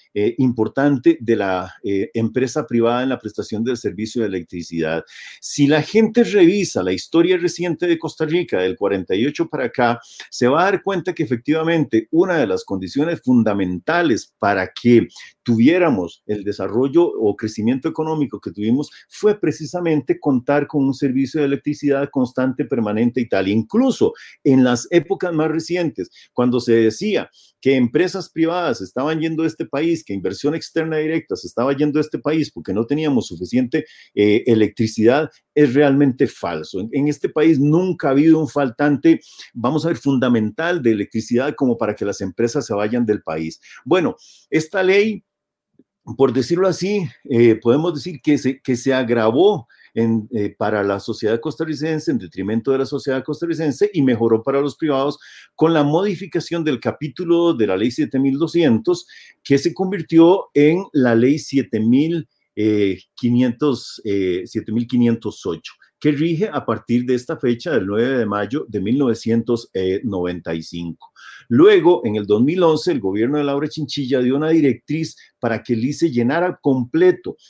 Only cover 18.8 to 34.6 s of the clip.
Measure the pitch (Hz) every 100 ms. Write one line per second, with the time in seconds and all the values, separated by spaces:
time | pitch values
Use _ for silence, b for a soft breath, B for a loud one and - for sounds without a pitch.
18.8 | - B B - 208 208 160 143 151 175
19.8 | 170 151 151 170 151 131 127 143 143 147
20.8 | 135 131 143 127 131 160 139 139 - 147
21.8 | 143 139 139 139 123 - 131 127 127 120
22.8 | 104 107 117 127 113 95 95 107 110 220
23.8 | 262 - 90 B B B 147 131 127 120
24.8 | - 175 160 196 180 160 156 156 160 175
25.8 | 165 - 87 b b - 123 123 120 117
26.8 | 110 107 208 180 92 b b _ 135 135
27.8 | 120 147 180 196 - 160 160 180 170 117
28.8 | 95 123 143 160 160 160 160 - - 135
29.8 | 165 160 - 98 92 101 147 165 - 160
30.8 | 160 156 156 160 - - 117 - 127 139
31.8 | 151 143 151 - 143 160 143 - - 98
32.8 | 117 147 156 127 - 85 92 123 123 160
33.8 | - B B - 104 107 - 113